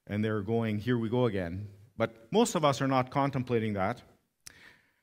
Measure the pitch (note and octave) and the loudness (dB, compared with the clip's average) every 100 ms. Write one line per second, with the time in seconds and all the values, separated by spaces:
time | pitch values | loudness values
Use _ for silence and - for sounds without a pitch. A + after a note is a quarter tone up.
0 | - G#2 A2 G#2+ G2+ A#2 A2+ G#2 A2+ B2 | -6 -2 -2 -2 -2 -2 0 -2 0 0
1 | A2 B2 B2 G2 F2 F2+ G#2 - - - | 0 2 2 0 -4 -6 -10 -16 -14 -4
2 | A2+ - - G3+ A#3 F3+ D3+ C3 C3+ C3 | -4 -4 -2 2 2 4 2 2 2 2
3 | B2+ C#3+ C#3 C3+ B2 A#2 A2 G2+ F#2+ B2+ | 2 0 0 -2 0 0 0 0 -2 -4
4 | - _ _ _ - - - - _ _ | -12 _ _ _ -20 -20 -20 -20 _ _